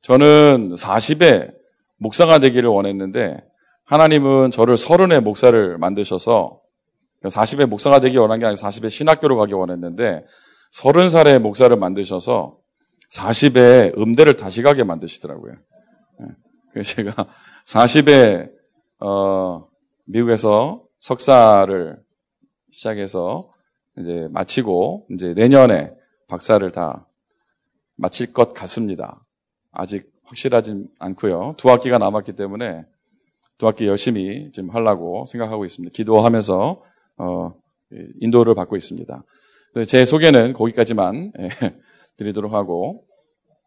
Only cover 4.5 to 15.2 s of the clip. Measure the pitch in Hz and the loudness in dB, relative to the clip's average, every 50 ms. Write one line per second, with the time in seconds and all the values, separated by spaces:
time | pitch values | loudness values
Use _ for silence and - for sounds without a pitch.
4.5 | 117 - 113 120 123 117 - - 170 175 190 180 165 139 113 104 104 - - 127 | 2 0 2 2 2 0 2 0 2 2 4 4 2 2 0 -2 -4 2 4 4
5.5 | 117 113 101 90 85 82 82 92 98 101 101 - 98 90 - 113 117 104 85 - | 4 4 0 -2 -4 -6 -6 -6 -6 -6 -8 -6 -8 -8 -2 0 0 0 -2 -4
6.5 | - _ _ _ _ _ _ _ _ _ _ _ _ _ - 98 - 107 110 117 | -12 _ _ _ _ _ _ _ _ _ _ _ _ _ -14 -10 -4 -4 -4 -4
7.5 | - 143 143 120 104 104 - 143 139 135 127 131 127 131 113 107 110 113 117 110 | 0 -2 -2 -2 -2 -4 0 4 4 4 4 2 2 2 0 0 0 -2 -2 -4
8.5 | 101 95 107 104 101 - 110 110 - - - - 160 156 - 147 131 113 104 101 | -4 -4 -8 -10 -10 -8 -10 -12 -10 -4 0 0 0 0 0 -2 0 0 -2 -2
9.5 | 101 95 92 87 90 87 87 87 85 101 120 110 87 78 - _ _ _ _ _ | -2 -6 -6 -6 -8 -12 -12 -12 -8 -6 -6 -6 -6 -8 -12 _ _ _ _ _
10.5 | _ _ _ _ _ - - 131 151 170 180 180 160 165 156 147 139 127 110 107 | _ _ _ _ _ -2 0 2 4 4 2 4 4 6 6 8 6 6 4 0
11.5 | 101 107 127 120 120 104 95 90 95 101 98 92 95 90 - 120 120 104 76 64 | 2 4 4 4 4 4 0 -6 -6 -6 -8 -8 -8 -8 -6 -4 -4 -4 -6 -8
12.5 | _ _ _ _ _ _ _ _ _ _ _ _ - - - 101 117 - 143 143 | _ _ _ _ _ _ _ _ _ _ _ _ -18 -12 -6 -6 -2 0 0 2
13.5 | 120 127 123 123 127 127 110 87 - - 107 113 117 123 156 147 135 - 101 95 | 4 6 8 8 8 8 6 4 0 -4 -4 -2 4 6 6 6 6 0 -4 -12
14.5 | 90 117 120 143 143 135 113 95 85 82 85 82 - - | -10 0 0 2 2 2 -2 -4 -6 -10 -12 -16 -16 -18